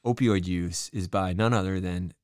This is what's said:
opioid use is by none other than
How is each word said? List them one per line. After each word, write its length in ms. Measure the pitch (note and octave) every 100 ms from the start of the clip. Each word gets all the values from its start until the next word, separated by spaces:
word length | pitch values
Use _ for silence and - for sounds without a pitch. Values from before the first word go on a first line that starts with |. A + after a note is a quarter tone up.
opioid 420 | A#2+ A#2+ B2 G2 F2+
use 420 | F2 F2 E2+ -
is 160 | G#2+ F2+
by 240 | G2+ F#2
none 180 | F2+ A2+
other 260 | A#2 F#2+ F#2+
than 340 | F#2 F2+ F2+ -